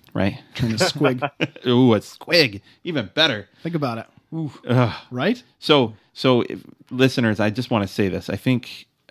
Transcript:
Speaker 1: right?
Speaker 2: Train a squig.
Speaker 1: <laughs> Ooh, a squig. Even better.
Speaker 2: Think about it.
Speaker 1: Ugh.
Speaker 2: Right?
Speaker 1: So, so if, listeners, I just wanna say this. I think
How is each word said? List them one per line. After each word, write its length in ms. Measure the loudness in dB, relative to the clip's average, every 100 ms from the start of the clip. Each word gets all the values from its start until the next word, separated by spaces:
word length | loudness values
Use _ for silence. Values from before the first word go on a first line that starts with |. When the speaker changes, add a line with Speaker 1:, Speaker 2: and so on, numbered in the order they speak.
| _
Speaker 1:
right? 240 | -2 -2 -4 -12
Speaker 2:
Train 180 | -6 -4
a 40 | 0
squig. 440 | -2 0 0 0 -6 -6
Speaker 1:
<laughs> 280 | -8 -4 0
Ooh, 280 | 4 6
a 60 | 4
squig. 600 | 0 -14 0 2 2 -2 -16 _
Even 260 | -6 -6 -4
better. 340 | -2 0 -2 -10 _
Speaker 2:
Think 120 | -8
about 240 | -4 -4 -6
it. 80 | -10 _ _ -8 -8 -8 0
Speaker 1:
Ugh. 280 | 2 2 -2 -10
Speaker 2:
Right? 320 | -4 -2 -2 -8 _
Speaker 1:
So, 360 | 2 4 4 -4 _
so 280 | -2 2 2
if, 180 | 0 -8 -14 -20 _
listeners, 480 | 0 2 2 0 2
I 100 | 0
just 200 | -2 -2
wanna 160 | -2 0
say 220 | -2 -2
this. 200 | -2 -6
I 60 | -4
think 500 | -2 -2 -4 -18 -20 _ _